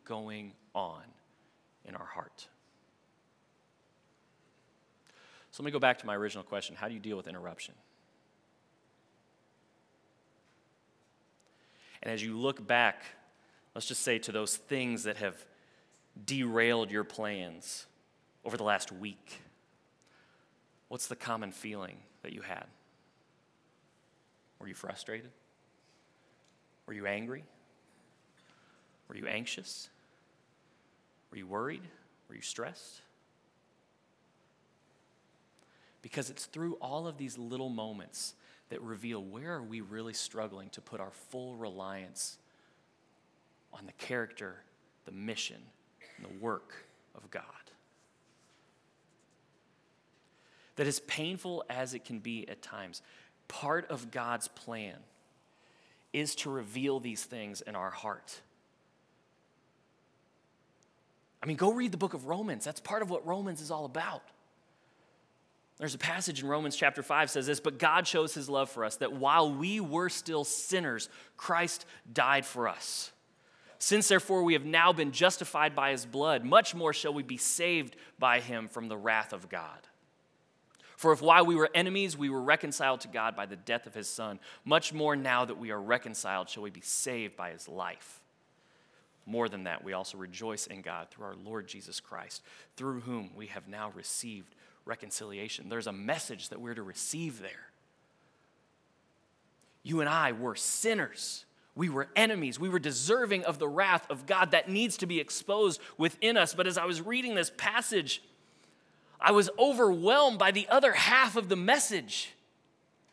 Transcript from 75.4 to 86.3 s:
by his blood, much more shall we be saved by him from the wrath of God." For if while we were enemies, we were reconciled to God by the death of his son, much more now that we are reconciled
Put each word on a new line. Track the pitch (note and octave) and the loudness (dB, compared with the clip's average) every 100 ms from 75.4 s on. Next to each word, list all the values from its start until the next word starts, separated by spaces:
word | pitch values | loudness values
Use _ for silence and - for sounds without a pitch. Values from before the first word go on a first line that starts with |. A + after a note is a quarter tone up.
| F3+ D3+ D#3 C#3+ | -2 2 4 4
by | C#3 | 2
his | C3 | 2
blood, | A#2+ C3+ D#3 C3 | -2 0 2 2
much | B2 G3 - | 8 8 8
more | F3 D#3+ | 0 0
shall | C#3+ D3+ | 0 -2
we | D3 | -2
be | C3 B2 | -4 -2
saved | - - F3 E3+ B2+ - - - | 0 2 2 2 -2 -10 -14 2
by | B2+ A#2+ | 4 4
him | A#2+ A2+ A2 | 2 -6 -6
from | A#2+ A2+ | -8 -6
the | G#2+ | -2
wrath | A2 A2 G#2+ | 2 2 0
of | F#2 F2+ | -8 -8
God." | F2 D#2+ A1+ - _ _ _ _ _ _ _ _ _ - - | -8 -8 -14 -20 _ _ _ _ _ _ _ _ _ -20 2
For | D#3+ | 6
if | D3 | 6
while | D#3 F3 E3+ | 10 10 10
we | |
were | E3 D#3 | 6 4
enemies, | E3+ F#3 F#3+ F#3+ D3 | 4 2 0 -2 -2
we | C#3 | -2
were | C3+ | 0
reconciled | B2+ D#3+ D#3 C#3 C3+ B2 | 4 4 4 0 2 0
to | A#2 | -2
God | A2+ A2 G#2 | -2 -2 -2
by | G2+ | -8
the | |
death | F#2+ A2+ A#2 A2 | -8 -4 -4 -4
of | |
his | A2 G2+ | -8 -6
son, | - A2 G2 - - | -6 -8 -8 -14 -10
much | C3+ D#3+ - | 4 4 4
more | D#3 D3+ | 0 2
now | C#3+ C3 B2 | 2 4 2
that | A#2+ F2 | 2 -4
we | A2+ | -6
are | G#2 | -4
reconciled | G2+ B2 A#2 A2 F#2+ | 2 2 0 -6 -2